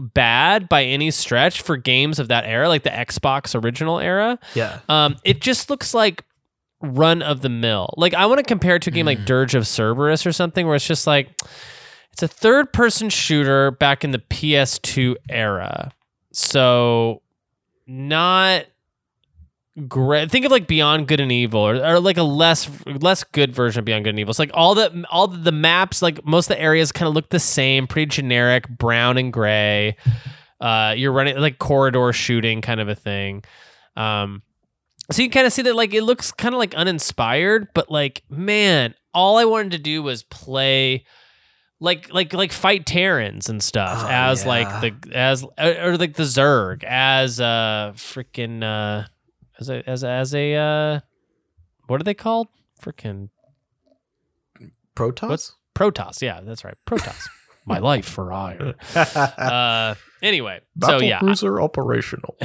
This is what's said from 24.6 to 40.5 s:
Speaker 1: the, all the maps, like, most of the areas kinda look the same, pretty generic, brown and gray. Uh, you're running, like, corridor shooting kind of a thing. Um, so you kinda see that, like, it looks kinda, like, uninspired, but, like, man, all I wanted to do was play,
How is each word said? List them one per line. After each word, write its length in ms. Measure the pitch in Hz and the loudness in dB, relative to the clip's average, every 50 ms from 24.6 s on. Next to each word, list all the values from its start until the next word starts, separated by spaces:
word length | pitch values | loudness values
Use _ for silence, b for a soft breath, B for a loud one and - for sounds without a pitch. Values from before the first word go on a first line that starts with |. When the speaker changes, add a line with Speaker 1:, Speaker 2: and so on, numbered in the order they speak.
| 165 175 208 | 6 6 6
Speaker 1:
the, 280 | 202 220 180 165 175 175 - | 6 2 0 0 -6 -10 -4
all 180 | - 170 196 196 | 2 2 2 2
the 240 | 180 175 160 170 | 0 -2 -2 0
maps, 500 | 156 151 156 160 170 180 190 190 - - 185 | 0 2 2 2 4 4 2 0 -2 0 0
like, 200 | 170 156 143 - | 0 -2 -2 -2
most 240 | 147 156 175 170 - | 2 2 2 2 2
of 40 | 208 - | -2 0
the 40 | |
areas 300 | 156 160 156 160 160 143 | 2 2 2 4 2 0
kinda 180 | - - 175 160 | 0 -2 -2 0
look 200 | 151 151 151 - | 0 -2 -2 0
the 100 | - 170 | -2 0
same, 480 | - - - - 135 131 135 135 131 127 | 0 0 0 2 2 2 2 2 0 0
pretty 180 | - 156 156 | -2 -2 -2
generic, 640 | 151 - - 139 127 123 120 120 123 123 127 117 - | -2 -2 -4 -2 0 2 2 4 4 4 2 0 -4
brown 480 | 123 - - 117 117 117 120 123 127 127 | -8 -4 -2 0 2 2 2 2 2 0
and 160 | 127 127 113 | 0 -2 -2
gray. 600 | 120 110 104 107 107 104 104 104 104 104 107 107 B B B 113 117 B 131 B B B B B B | 0 0 2 2 2 2 2 0 0 0 -2 -4 B B B -2 -2 B -14 B B B B B B
Uh, 320 | 117 117 113 110 110 107 110 | -2 0 0 2 0 0 0
you're 160 | 117 135 139 | 0 0 0
running, 260 | 131 135 135 143 135 135 | 2 2 0 0 0 0
like, 200 | 147 151 127 _ | 0 -2 -2 _
corridor 560 | - - 147 139 135 131 123 127 123 123 120 | -2 0 2 4 4 4 4 2 2 2 0
shooting 480 | - - - 123 117 110 113 110 110 | -2 -2 0 0 0 0 0 -2 -2
kind 180 | 107 - 117 110 | -4 -4 -4 -4
of 80 | 107 101 | -4 -6
a 60 | 104 | -6
thing. 480 | - _ 107 101 98 98 98 98 101 b b b b b b b b b b b | -8 _ -8 -6 -6 -6 -8 -10 -12 b b b b b b b b b b b
Um, 480 | - 110 110 107 104 101 101 98 98 - _ _ _ _ _ _ _ _ _ _ _ - _ | -6 -4 -4 -2 -4 -4 -6 -8 -12 -18 _ _ _ _ _ _ _ _ _ _ _ -10 _
so 120 | 143 - 254 | -2 -2 -2
you 60 | 254 | 2
kinda 200 | - 269 262 254 | 2 2 4 4
see 140 | - - 254 | 2 2 0
that, 120 | 254 233 | 0 2
like, 200 | 226 226 208 190 | 2 0 0 0
it 80 | 220 220 | -2 2
looks 280 | 220 254 254 - - | 2 0 0 -2 -8
kinda, 240 | - - - 240 247 254 | -8 -4 -4 -4 -2 -2
like, 160 | 233 185 - | -2 -2 -2
uninspired, 920 | 156 170 185 180 156 - - - - 123 113 120 147 170 196 214 220 208 - _ | -2 -2 -2 -2 -2 -4 -6 -2 -2 -2 0 0 0 2 2 0 0 -2 -2 _
but, 160 | 170 - - | -4 -2 -2
like, 320 | 156 151 143 139 - - _ _ | -2 -2 -2 -2 -6 -10 _ _
man, 640 | 135 147 180 202 208 214 208 196 175 151 123 117 - _ _ _ | -10 -8 -4 -2 0 2 4 4 4 2 2 -2 -4 _ _ _
all 260 | _ 175 185 196 208 226 | _ 2 4 4 6 6
I 80 | 233 | 4
wanted 260 | 226 220 220 208 196 | 4 2 0 -2 -4
to 80 | 175 165 | -6 -6
do 240 | 143 151 151 160 151 | -4 -4 -4 -4 -4
was 180 | 143 127 113 | -6 -6 -8
play, 840 | 107 _ - - - - | -10 _ -20 -20 -14 -6